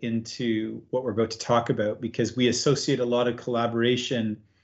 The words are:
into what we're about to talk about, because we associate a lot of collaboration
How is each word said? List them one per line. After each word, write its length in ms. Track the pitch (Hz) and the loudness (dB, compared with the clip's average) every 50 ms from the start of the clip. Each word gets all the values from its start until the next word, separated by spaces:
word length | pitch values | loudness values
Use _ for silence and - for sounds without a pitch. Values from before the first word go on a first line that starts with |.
| - | -4
into 800 | 117 113 113 113 - - - 127 117 113 110 110 110 110 113 - _ | -2 -2 -2 -4 -6 -8 -4 -2 0 0 0 -2 -4 -6 -10 -8 _
what 120 | - 127 131 | -4 -2 -2
we're 60 | 123 | -2
about 220 | 107 107 113 110 | 0 0 0 0
to 80 | - - | -2 -6
talk 320 | - - 127 117 117 - | 0 2 2 2 4 2
about, 280 | 131 113 104 104 107 120 | 0 0 0 -2 -2 -4
because 360 | 120 113 - - 120 107 - | -6 -6 -2 -2 -2 -2 0
we 140 | 127 123 120 | 2 2 2
associate 500 | 110 - - 151 139 131 - - 139 127 | 2 2 2 2 2 2 2 0 0 2
a 60 | 123 | 2
lot 220 | 120 120 120 123 123 | 2 2 2 2 0
of 80 | 120 | 0
collaboration 1000 | 120 - - 120 113 117 117 113 117 117 120 123 120 - - 135 117 110 110 107 107 - _ _ _ | -2 -4 -4 -2 0 0 0 0 2 2 4 2 2 0 -2 -2 -2 -2 -2 -4 -6 -10 _ _ _